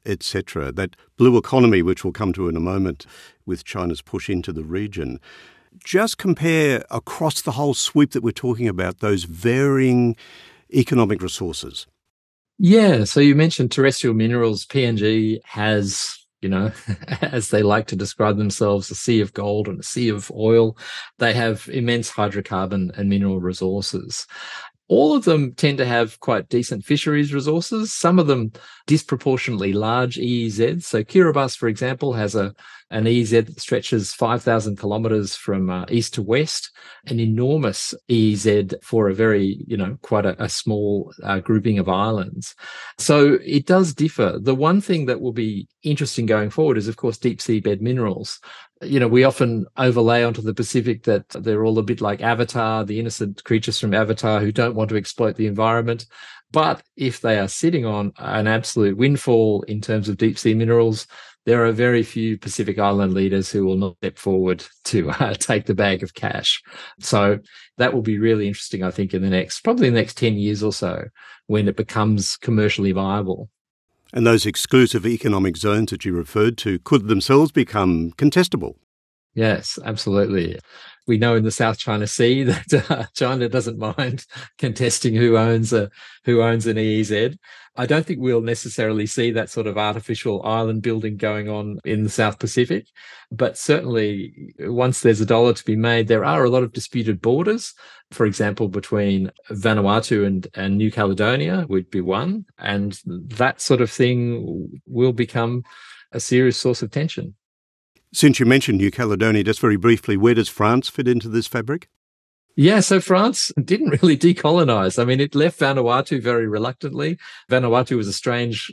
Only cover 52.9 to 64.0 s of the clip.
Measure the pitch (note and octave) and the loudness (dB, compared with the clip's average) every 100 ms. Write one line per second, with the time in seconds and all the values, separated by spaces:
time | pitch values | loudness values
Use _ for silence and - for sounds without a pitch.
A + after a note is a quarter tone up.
52.9 | G#2+ A2+ - G#2 G2 - A2+ A#2 - A2 | -6 -6 -6 -8 -6 -2 -2 0 -4 0
53.9 | G2+ A2 G#2+ A2+ G#2+ G#2 G#2+ A#2+ A2 A2 | 0 0 0 0 0 0 0 -2 -2 -2
54.9 | A2 - - A2+ - A2 G2+ A2 A#2 A#2 | -2 -4 -2 -2 0 -4 0 0 0 0
55.9 | A#2 - - - - _ D#3 D#3 - _ | -4 -8 -20 -20 -20 _ 0 2 0 _
56.9 | - C3+ - A#2 G#2+ G2 - E3 E3 A#2 | -6 -6 -2 0 0 0 0 0 0 -2
57.9 | G#2 G2+ - - A2 G#2+ A2 - A#2+ G2+ | -2 -4 -6 -4 -2 0 0 -2 0 0
58.9 | G2 C3+ C#3 - A2+ A2 G#2 - G#2 G#2+ | 2 0 0 2 4 4 0 -4 -8 -4
59.9 | A2 G2+ G2 A2+ A2 A#2 A2 A2+ A#2 A2+ | -2 -2 0 0 2 0 2 2 4 2
60.9 | G#2+ - - - _ - A#2+ A#2 A2 B2 | 0 -8 -20 -20 _ 0 2 2 2 2
61.9 | A#2+ A2 A2+ A2+ G#2+ G#2+ - G#2 G2 G2+ | 2 0 -4 -4 -4 -6 -6 -4 0 2
62.9 | G2+ F#2+ F#2+ F#2+ G2 F#2 G#2 F#2+ F#2+ G2 | 2 2 2 2 0 -2 0 0 0 -2
63.9 | F2 | -4